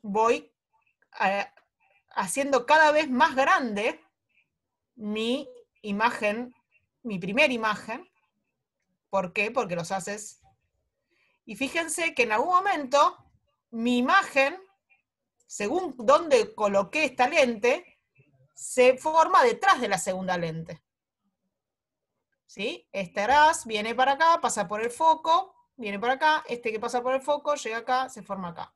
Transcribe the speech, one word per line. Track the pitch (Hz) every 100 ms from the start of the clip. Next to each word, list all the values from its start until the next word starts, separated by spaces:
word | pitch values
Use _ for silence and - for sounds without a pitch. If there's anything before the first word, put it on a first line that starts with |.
Voy, | 214 202 226 285 - _ _ _ _ _ _ -
eh, | 202 196 - _ _ _ _ _ _
haciendo | - 190 - 277 269 247
cada | 302 311
vez | 302 311
más | 247 320 262
grande | 277 370 254 202 226 311 _ _ _ _ _ _ _ _ _
mi | _ 214 214 226 262 302 - _ _
imagen, | 214 202 226 240 208 214 247 _ _ _ _ _
mi | 247 196
primera | 180 208 302
imagen. | 240 220 202 - 240 359 _ _ _ _ _ _ _ _ _ _
¿Por | 196 185
qué? | 214 208
Porque | 247 208 170
los | 170
haces. | 196 180 208 - - _ _ _ _ _ _ _ _ _ _
Y | - 208
fíjense | 262 339 330 330 330
que | -
en | 226
algún | 214 302
momento | 359 392 339 269 285 320 - _ _ _ _ _
mi | 226 233 247
imagen, | 254 381 - 277 269 370 _ _ _ _ _ _ _ _ _
según | - 208 320 370 247
dónde | 226 294 339 262 214 -
coloqué | 208 196 196 302 302
esta | - 247
lente, | 330 254 226 233 302 349 _ _ _ _ _ _
se | _ - - 247 262
forma | 311 320 330 370
detrás | 254 220 392 349
de | 233
la | 190
segunda | - 185 185 180
lente. | 170 160 160 170 _ _ _ _ _ _ _ _ _ _ _ _ _ _ _ _ _
¿Sí? | - 208 349 _
Este | 196 175 -
haz | 208 277 302 320 233
viene | 214 214
para | 233 262
acá, | 277 330 330
pasa | 240 220 196
por | 214
el | 233
foco, | - 320 320 320 339 381 _ _ _
viene | 214 202
para | 233
acá, | 269 311 311 -
este | 240 240
que | 214
pasa | 240 247
por | 240
el | 269
foco, | 269 294 294 294
llega | 233 226
acá, | 226 254 262
se | 247
forma | 190 196 180
acá. | 165 -